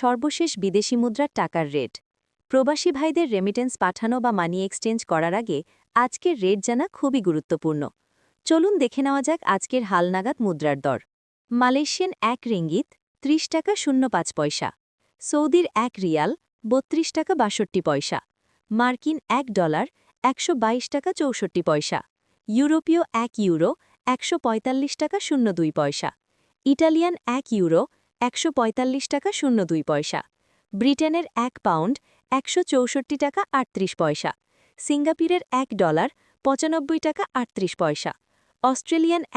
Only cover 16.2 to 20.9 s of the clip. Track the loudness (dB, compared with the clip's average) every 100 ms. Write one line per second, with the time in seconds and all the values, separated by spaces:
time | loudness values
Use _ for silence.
16.2 | 0 -2 _ _ 0 0 0 -2 0 -2
17.2 | -2 0 0 0 -2 0 0 0 -2 -6
18.2 | _ _ _ _ -6 0 0 0 -4 -4
19.2 | -2 -2 0 0 2 0 -2 _ _ _
20.2 | -2 -2 -2 0 0 0 -2